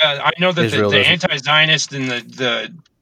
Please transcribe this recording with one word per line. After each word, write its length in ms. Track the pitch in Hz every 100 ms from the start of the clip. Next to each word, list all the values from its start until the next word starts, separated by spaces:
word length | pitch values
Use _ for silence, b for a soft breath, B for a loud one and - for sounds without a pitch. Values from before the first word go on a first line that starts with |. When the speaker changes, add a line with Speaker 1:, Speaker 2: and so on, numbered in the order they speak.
Speaker 1:
I 300 | 151 139 147 160
know 100 | 180
that 100 | 175
the, 60 | 113
Speaker 2:
Israel 240 | 107 104
Speaker 1:
the 80 | 98
Speaker 2:
doesn't 140 | 101 180
Speaker 1:
anti-Zionist 680 | 185 147 135 151 156 156 -
and 180 | 143 131
the, 100 | 120
the, 540 | 117 117 127 117 110 - _ _